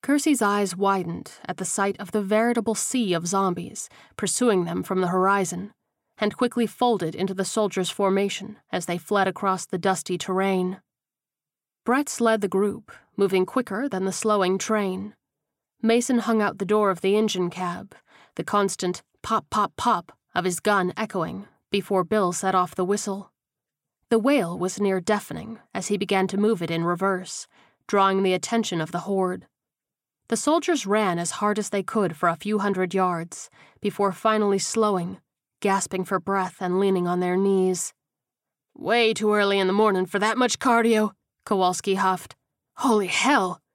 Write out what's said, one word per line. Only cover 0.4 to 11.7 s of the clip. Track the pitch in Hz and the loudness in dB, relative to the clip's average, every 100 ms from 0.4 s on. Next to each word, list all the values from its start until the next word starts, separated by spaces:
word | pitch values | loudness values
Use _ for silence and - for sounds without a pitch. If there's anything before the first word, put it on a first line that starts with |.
eyes | 208 202 196 | 2 2 0
widened | 180 196 196 170 170 - - | 0 0 2 -2 -8 -10 -14
at | - 160 | -12 -8
the | |
sight | 185 - 202 190 | -4 -2 -2 -2
of | 196 | -4
the | 214 | -4
veritable | 190 214 233 233 226 | 0 2 2 0 -2
sea | 214 - 262 208 | -4 -2 -2 0
of | 170 | 0
zombies | 170 196 190 175 170 - - - - - | 0 0 0 -2 -8 -12 -16 -18 -20 -6
pursuing | 202 - 247 190 | -4 2 4 4
them | 170 175 | 0 -4
from | 175 185 | -2 -2
the | 180 | 0
horizon, | 185 190 202 185 180 202 _ _ _ _ - | 2 2 2 0 -6 -10 _ _ _ _ -4
and | 214 - | -4 0
quickly | 247 - 226 | -2 0 -2
folded | - 247 208 165 | 2 2 2 -2
into | - 190 | -4 -4
the | 190 | -2
soldiers' | 185 - 208 - 180 | -2 0 0 0 -4
formation | - 196 196 202 - 196 - _ | 0 2 2 0 -4 -10 -16 _
as | 185 | -6
they | 175 175 | -4 -6
fled | - 202 190 | 0 2 2
across | 185 196 185 | 0 -2 -2
the | - 185 | -4 -2
dusty | 196 185 - 175 | 0 0 -2 -6
terrain. | - 185 196 185 185 190 _ _ _ _ _ _ _ _ _ | -2 0 2 2 0 -6 _ _ _ _ _ _ _ _ _